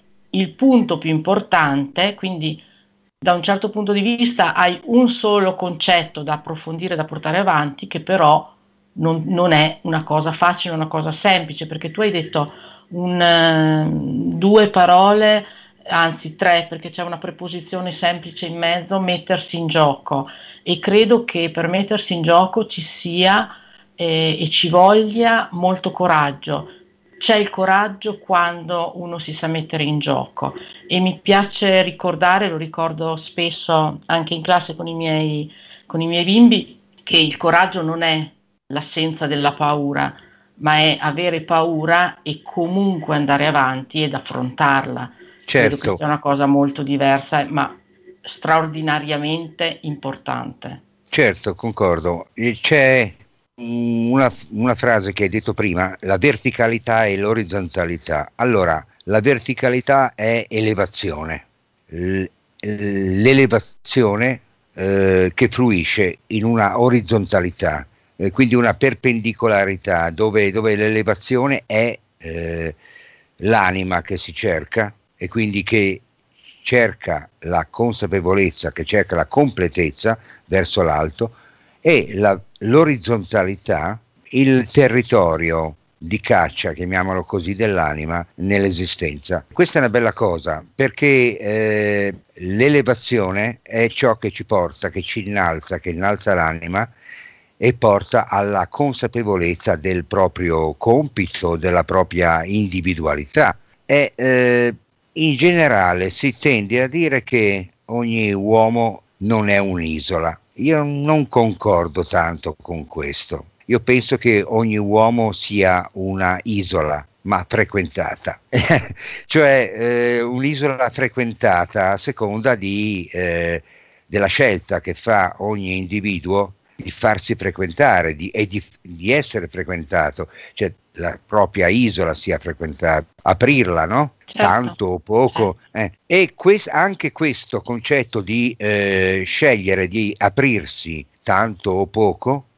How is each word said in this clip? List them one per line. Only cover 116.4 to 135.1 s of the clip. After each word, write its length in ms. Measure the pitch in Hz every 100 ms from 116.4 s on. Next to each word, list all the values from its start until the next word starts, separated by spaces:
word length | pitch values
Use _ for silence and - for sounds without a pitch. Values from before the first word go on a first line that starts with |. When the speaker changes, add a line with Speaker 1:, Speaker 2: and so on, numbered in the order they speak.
Speaker 2:
isola, 640 | 117 101 87 92 76 76 - _
ma 240 | 95 95 92
frequentata. 920 | 110 104 101 85 - - - - - -
<laughs> 460 | 131 - 151 - - - - -
Cioè, 480 | 156 143 135 107 107
eh, 460 | 120 120 120 120
un'isola 680 | 120 123 139 139 147 131 120
frequentata 1040 | 127 131 - 117 104 110 87 85 104 95
a 60 | 98
seconda 580 | - - 107 107 131 110
di, 520 | 98 101 107 98 80
eh, 500 | 90 90 85 85 82 - _ _ _ -
della 220 | 101 98
scelta 540 | - 131 90 - 87
che 120 | 87
fa 420 | 85 117 107 90 -
ogni 380 | 101 104 95 95
individuo 760 | 90 101 104 92 87 98 98 - _ -
di 160 | 92
farsi 440 | - 113 107 - 113
frequentare, 800 | 95 90 90 80 143 92 82 76
di, 140 | 92
e 160 | 107 101
di, 160 | 98 - _
di 300 | 90 82 95
essere 360 | 143 - 110 85
frequentato, 800 | 95 82 87 76 87 76 82 80 - -
cioè 180 | - 95 - _
la 260 | - 85 -
propria 440 | - 107 95 101 87
isola 460 | 117 117 92 82
sia 260 | 76 - 80
frequentata, 640 | 85 - 80 71 82 78 80 _
aprirla, 640 | - 95 123 139 92 85 82
no? 280 | 123 147 _ -
Speaker 1:
Certo. 140 | -
Speaker 2:
Tanto 460 | 208 110 123 - 92
o 140 | 90
poco. 580 | -